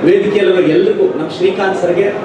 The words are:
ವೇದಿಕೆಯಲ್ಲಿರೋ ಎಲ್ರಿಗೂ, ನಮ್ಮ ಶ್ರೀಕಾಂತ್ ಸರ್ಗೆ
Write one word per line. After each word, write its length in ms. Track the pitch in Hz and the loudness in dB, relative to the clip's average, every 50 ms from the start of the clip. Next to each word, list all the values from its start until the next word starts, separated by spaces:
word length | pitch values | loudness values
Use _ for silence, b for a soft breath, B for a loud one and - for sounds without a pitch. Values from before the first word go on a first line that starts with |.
| - | 4
ವೇದಿಕೆಯಲ್ಲಿರೋ 580 | 175 196 202 196 - - 202 196 180 180 180 | 4 2 2 2 0 0 0 2 2 2 2
ಎಲ್ರಿಗೂ, 420 | 170 151 156 - 196 - - - 190 | 2 2 2 2 2 0 0 0 0
ನಮ್ಮ 260 | - - 151 156 170 | 0 0 -2 -6 -8
ಶ್ರೀಕಾಂತ್ 520 | - - 180 196 196 190 196 190 185 - | -6 -2 -2 -2 0 0 -2 -4 -2 -2
ಸರ್ಗೆ 320 | 180 170 175 - 196 202 - - - | -2 -2 0 0 -2 -2 -4 -6 -8